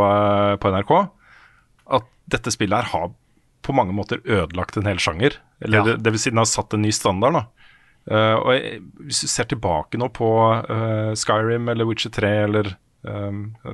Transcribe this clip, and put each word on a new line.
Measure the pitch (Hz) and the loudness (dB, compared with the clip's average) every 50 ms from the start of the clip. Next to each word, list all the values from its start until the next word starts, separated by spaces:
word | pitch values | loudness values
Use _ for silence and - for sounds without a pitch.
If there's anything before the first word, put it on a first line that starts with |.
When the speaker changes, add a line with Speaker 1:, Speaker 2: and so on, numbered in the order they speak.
| 101 | 6
Speaker 1:
eh, | 101 101 104 104 101 101 101 101 101 101 - | 6 4 4 4 4 4 4 4 2 2 2
på | - 101 | 2 2
N | 95 | 2
R | 98 98 | 2 2
K, | - 156 185 202 - - _ _ - - - - _ _ _ _ _ _ _ _ - | 2 2 2 2 0 -6 _ _ -20 -20 -20 -20 _ _ _ _ _ _ _ _ -2
at | 135 123 - - _ _ _ - | -2 -2 -2 -4 _ _ _ -4
dette | 131 127 - 123 | -4 -4 -2 -4
spillet | - - 110 92 104 120 110 | -4 -2 0 0 0 0 0
her | - | -2
har | - 80 85 90 - _ _ _ _ _ _ _ _ _ - | -4 -4 -4 -6 -8 _ _ _ _ _ _ _ _ _ -8
på | - | 0
mange | 139 135 110 92 98 | 0 2 2 2 -2
måter | 101 95 - 120 - - 127 | -4 -4 -4 -6 -6 -2 0
ødelagt | 110 95 80 78 87 90 90 - - | 0 0 0 -2 -4 -6 -6 -4 -4
en | 110 98 | -2 -2
hel | 104 95 87 | -2 -2 0
sjanger. | - - 80 85 123 147 - - _ _ _ - - | -2 -2 0 0 0 0 0 -4 _ _ _ -10 -2
Eller | 110 107 104 | 2 2 2
Speaker 2:
Ja. | 101 113 | 4 2
Speaker 1:
det, | 117 113 110 | 0 0 0
det | 113 | 0
vil | 110 110 | 0 0
si, | - 131 | -2 0
den | 113 113 | 2 2
har | 110 | 2
satt | - - - - - 110 | 2 0 -2 -4 -2 -2
en | 107 107 | 0 0
ny | 107 | 0
standard, | 107 - - 110 92 95 113 139 | 0 0 0 0 2 2 2 2
da. | 175 151 110 - _ _ - - _ _ _ _ _ _ _ | 2 0 -2 -6 _ _ -20 -20 _ _ _ _ _ _ _
Eh, | - 110 107 110 110 113 | -2 0 2 4 4 2
og | 117 - 127 | 2 2 2
jeg, | 127 139 113 110 113 110 95 139 - - | 2 0 0 -4 -10 -12 -14 -18 -20 -18
hvis | 160 139 117 - 151 | -10 -6 -6 -4 -4
du | |
ser | 143 - - 120 - | -2 -4 -4 -4 -4
tilbake | 143 113 - 92 82 76 - - - 117 | -4 -2 -2 0 -2 -2 -4 -4 -6 -4
nå | 123 131 | -4 -4
på, | - - 120 113 110 113 113 113 113 117 | -4 -2 0 2 4 4 4 4 4 2
eh, | - - 113 110 113 113 110 107 110 110 107 | -2 -4 -4 -4 -2 -2 -2 -2 -2 -2 -4
Skyrim | - - - 107 110 110 113 117 120 120 120 | -2 0 0 0 2 2 0 0 0 -2 -2
eller | 117 113 113 113 | 0 0 0 0
Witcher | 110 - - 113 - | -2 -2 -4 -4 0
tre | - 107 101 104 107 104 | 0 2 4 4 2 2
eller, | 104 104 107 101 98 90 - _ _ _ _ - - | 2 2 0 0 -2 -6 -10 _ _ _ _ -12 -10
ehm, | 104 104 101 101 101 104 104 107 110 - - 117 | -8 -8 -8 -8 -8 -8 -10 -12 -14 -14 -14 -14